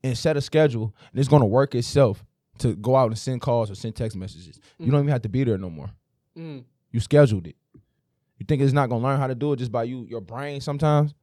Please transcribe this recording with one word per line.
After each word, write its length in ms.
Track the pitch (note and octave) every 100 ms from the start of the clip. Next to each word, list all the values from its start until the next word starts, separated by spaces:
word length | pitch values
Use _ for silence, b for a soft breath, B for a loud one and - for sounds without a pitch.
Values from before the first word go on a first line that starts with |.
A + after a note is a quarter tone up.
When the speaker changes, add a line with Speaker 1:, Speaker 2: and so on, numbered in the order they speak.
Speaker 1:
and 140 | C3 A#2+
set 180 | E3 D3
a 60 |
schedule, 520 | - D#3 D#3 A#2 G#2+ b b
and 60 | A#2+
it's 100 | C3+
gonna 160 | D3 A2
work 280 | A#2 C#3 B2
itself 500 | A#2 C#3+ B2 F#2 - _ _ -
to 180 | B2+ F2+
go 220 | A2 C3
out 100 | A#2+
and 100 | A2
send 220 | - B2+
calls 320 | - A#2+ G#2+
or 40 | G2
send 200 | A2+ -
text 220 | A2 G2
messages. 420 | F#2 E2 F2 - b b
You 80 | D#3+
Speaker 2:
Mm. 40 |
Speaker 1:
don't 80 | C#3+
even 120 | C#3+
have 80 | C3+
to 80 | A2
be 160 | B2 B2+
there 120 | G2
no 120 | F#2
more. 220 | D#2+ C#2+ - _ _ _ E3
Speaker 2:
Mm. 280 | E3 C#3 A#2+ _ _
Speaker 1:
You 80 | A#2
scheduled 480 | - D3 C#3+ G#2 E2
it. 80 | - _ _ _ _ _ _ _ _
You 80 | G2+
think 160 | D3
it's 120 | C#3
not 160 | C#3+ B2+
gonna 120 | A#2
learn 140 | B2+ C#3
how 100 | C3+
to 80 | B2
do 180 | D3
it 40 | C3+
just 120 | B2
by 120 | A#2 A#2
you, 200 | B2+ A#2
your 120 | A2+
brain 380 | G2 A#2+ C#3+ C#3
sometimes? 540 | C3 C#3+ D3+ D3+ D3 -